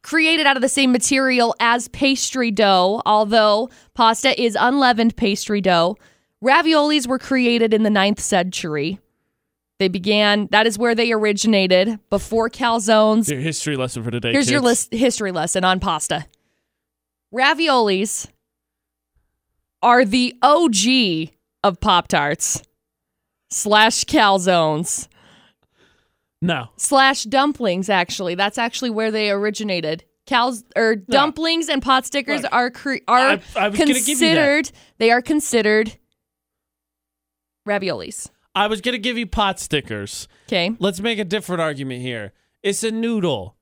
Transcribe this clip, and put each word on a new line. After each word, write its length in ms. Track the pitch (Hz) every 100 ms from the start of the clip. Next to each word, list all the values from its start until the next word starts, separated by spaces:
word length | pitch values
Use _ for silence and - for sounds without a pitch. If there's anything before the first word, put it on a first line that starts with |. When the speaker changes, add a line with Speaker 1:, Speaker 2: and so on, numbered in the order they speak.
Speaker 1:
created 440 | - 320 320 320 285
out 80 | 269
of 40 |
the 60 | 254
same 220 | 285 269
material 600 | 247 - 269 262 247 233 -
as 280 | 233 240 240
pastry 600 | - 277 269 - 262 240
dough, 540 | 202 202 190 180 220 -
although 640 | 214 214 226 214 208 220 - _
pasta 460 | - 226 226 269 -
is 160 | 233 202
unleavened 560 | 240 277 262 226 226 -
pastry 460 | 226 196 - 208
dough. 340 | 190 175 170 208 _ _ _ _
Raviolis 640 | 233 294 320 320 294 302 240
were 140 | 262
created 560 | - 262 247 233 226 214
in 80 |
the 80 | 214
ninth 280 | 208 196 208
century. 800 | - 196 185 - 175 151 151 190 _ _ _ _ _ _ _ _
They 80 | 196
began, 600 | 190 180 208 208 208 202
that 160 | 208 220
is 100 | 202
where 160 | 240
they 180 | 233 233
originated, 880 | 226 214 202 220 202 190 185 196 214 _
before 400 | 202 - 226 226
calzones. 800 | - 247 233 208 220 214 214 202
Speaker 2:
Your 80 | 143
history 340 | 156 151 151 139
lesson 280 | 127 123
for 80 | 113
today, 200 | 117 117
Speaker 1:
Here's 180 | 277 262
your 100 | 285
Speaker 2:
kids. 60 | 247 233 -
Speaker 1:
list, 20 |
history 380 | 226 262 - 208
lesson 320 | 180 165 190
on 160 | 185 185
pasta. 480 | 196 160 - 156 151 _ _ _ _ _ _ _ _ _ _
Raviolis 960 | 226 262 302 320 262 214 190 202 - - _ _ _ _ _ _ _ _ _ _ _ _ _ _ _
are 240 | 226 240 240
the 300 | 247 247 -
O 260 | 262 302 330
G 640 | 202 214 262 214 160 160 _ _ _
of 160 | 202 175
Pop-Tarts 840 | 214 180 - 170 147 147 - - - _ _ _ _ _ _ _ _
slash 560 | - 208 208 220 - -
calzones. 1040 | 302 214 196 185 175 160 151 170 - - _ _ _ _ _ _ _ _ _ _ _ _ _
Speaker 2:
No. 260 | 175 160 117 _
Speaker 1:
Slash 460 | - 277 269 277
dumplings, 680 | 220 262 285 285 226 180 190
actually. 460 | 196 175 - 180 175
That's 220 | 202 214
actually 300 | 233 - 254
where 180 | 220 220
they 200 | 214 214
originated. 720 | 202 208 208 214 180 156 165 _ _ -
Calz-, 360 | 240 240 233 - -
or 200 | 226 226
Speaker 2:
No. 60 | 185
Speaker 1:
dumplings 600 | 262 294 302 330 330 320
and 120 | 285
pot 240 | 254 262 262
stickers 380 | 285 254 294
Speaker 2:
Look, 100 | 240
Speaker 1:
are 160 | 240 247
cre-, 260 | 240 285 262 -
are 100 | 247
Speaker 2:
I, 220 | 262 - - -
I 120 | 208
was 100 | 202
gonna 80 | 294
give 0 |
you 60 |
that. 120 | 262 233
Speaker 1:
considered, 640 | 277 320 320 294 285 - - _ _
they 100 | 226
are 100 | 240
considered 760 | 240 302 - 240 208 214 220 - _ _ _ _ _ _ _ _ _ _ _ _ _ _ _ _ -
raviolis. 600 | 202 190 127 85 - - _ _ -
Speaker 2:
I 120 | 208
was 140 | 220
gonna 160 | 240 240
give 200 | 220 233
you 100 | 233
pot 320 | - 202 190
stickers. 680 | - 151 - 104 101 - - _ -
Speaker 1:
'Kay. 280 | 202 175 226
Speaker 2:
Let's 200 | 190 180
make 200 | 220 220
a 40 | 196
different 360 | 208 - 175
argument 400 | 160 139 135 123
here. 320 | 127 117 101 _ _ _
It's 200 | 202 202
a 80 | 226
noodle. 640 | 226 233 220 175 123 92 _